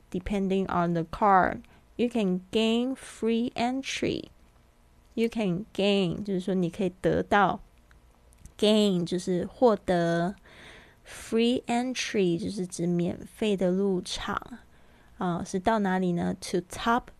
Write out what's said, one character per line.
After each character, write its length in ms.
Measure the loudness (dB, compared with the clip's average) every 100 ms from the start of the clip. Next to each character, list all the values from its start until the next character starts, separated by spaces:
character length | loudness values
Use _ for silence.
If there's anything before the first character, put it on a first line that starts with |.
| -10
depending 520 | -8 -4 -2 0 0
on 300 | 0 0 0
the 100 | 0
card，you 1040 | -2 0 4 6 4 0 -10 -20 _ -4 -2
can 320 | 0 0 0 -2
gain 460 | 0 2 2 -2 -6
free 560 | -10 -4 0 0 0
entry。 720 | -2 -2 -2 -6 -4 -2 -2 -6 -18 -20 _ _ _ _ _ _
You 140 | -2 -2
can 380 | 0 0 -2 -4
gain， 500 | -2 2 2 2 -2
就 80 | -4
是 80 | -4
说 140 | 0
你 160 | 0 0
可 120 | -2
以 100 | -4 0
得 200 | 0 0
到， 380 | 2 4 4 0 -10 _ _ -20 _ _ -20 -20 -20 0
gain 460 | 4 6 4 2
就 140 | 0 -4
是 280 | -2 -2 -4
获 300 | 2 4 4
得， 580 | 2 2 2 2 0 -4 -16 -20 -20 -20 -20 -20 -20
free 560 | -18 -4 2 2 2 0
entry 760 | -2 -2 -4 -4 0 2 0
就 80 | -4
是 160 | -6 -8
指 200 | -4 -2
免 300 | 0 -2 -4
费 320 | -12 -4 -2 2
的 140 | 2
入 300 | 2 2 0
场， 580 | -4 -8 -6 -6 -8 -16 -20 -20 -20 -20 -20 -6
啊， 260 | -4 -2
是 160 | -4 -2
到 180 | 0 2
哪 200 | 2 0
里 120 | 0
呢？ 220 | 0 -2 -4
To 180 | -4 -4
top 440 | -4 -4 0 0 -2 -14